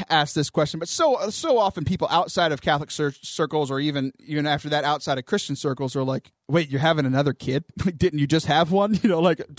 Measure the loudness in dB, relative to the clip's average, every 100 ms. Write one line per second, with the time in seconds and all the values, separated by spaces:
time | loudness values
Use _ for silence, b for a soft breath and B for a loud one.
0 | 0 0 2 -2 -2 0 -2 -2 -6 0
1 | 2 2 -2 -4 0 2 2 -2 -4 -2
2 | 0 0 0 0 0 0 0 0 -2 -4
3 | -4 -4 -10 -4 -2 0 -2 -2 -2 -2
4 | -4 -8 -6 -4 0 -2 -2 -2 0 -2
5 | -2 -4 -2 -2 -2 -4 -4 -2 -4 -2
6 | -2 -4 -8 _ -2 0 0 0 2 2
7 | 2 2 2 0 -2 -4 -4 -4 -2 0
8 | 0 2 2 2 2 2 4 2 2 2
9 | 2 4 2 2 -4